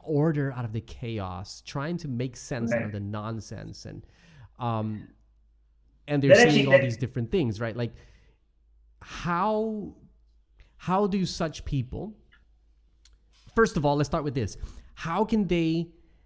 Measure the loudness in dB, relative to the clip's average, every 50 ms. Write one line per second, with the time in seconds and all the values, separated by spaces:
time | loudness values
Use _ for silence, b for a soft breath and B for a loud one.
0 | -6 0 2 4 4 4 2 2 0 -2 -2 -4 -6 -4 -4 -6 -6 -8 -10 -10
1 | -8 -6 -6 -4 -6 -6 -8 -10 -10 -12 -14 -16 -14 -10 -8 -6 -4 -4 -4 -6
2 | -4 -4 -4 -4 -4 -4 -6 -10 -10 -8 -6 -4 -2 0 0 -2 -2 -4 -6 -6
3 | -6 -6 -6 -6 -6 -6 -8 -8 -10 -12 -12 -12 -12 -12 -14 -14 -14 -14 -14 -14
4 | -16 b b b b b b b -20 b b -8 -6 -4 -2 -2 -4 -4 -6 -8
5 | -12 -16 -20 _ _ _ _ _ _ _ _ _ _ _ _ _ _ _ _ _
6 | -8 -2 0 2 8 10 10 10 10 8 8 6 4 6 6 6 6 4 -2 -4
7 | -4 -6 -4 -4 -4 0 0 0 0 0 -2 -2 -4 -4 -2 -4 -4 -6 -6 b
8 | b b b b b b b b _ _ _ _ _ _ _ _ _ _ _ -20
9 | -20 -14 -12 -8 -6 -4 -2 0 0 0 0 0 0 -2 -4 -6 -8 -10 -12 -16
10 | -20 -20 _ _ _ _ _ _ _ _ _ -20 -20 _ _ -10 -4 0 2 2
11 | 2 2 2 0 0 0 -2 -2 -4 -4 -6 -8 -6 -2 -2 -2 -2 -2 -6 -8
12 | -10 -10 -12 -16 -20 _ _ -20 _ _ _ _ _ _ _ _ _ _ _ _
13 | -20 -20 _ _ _ _ _ -20 -18 -4 2 2 4 4 4 2 2 2 4 2
14 | 2 0 0 -2 -2 -2 -2 -2 -2 -4 -4 -8 b b b b b b b -10
15 | -6 -2 0 0 0 2 2 2 2 2 2 2 2 2 0 0 -2 -4 -8 -20
16 | -20 -20 _ _ _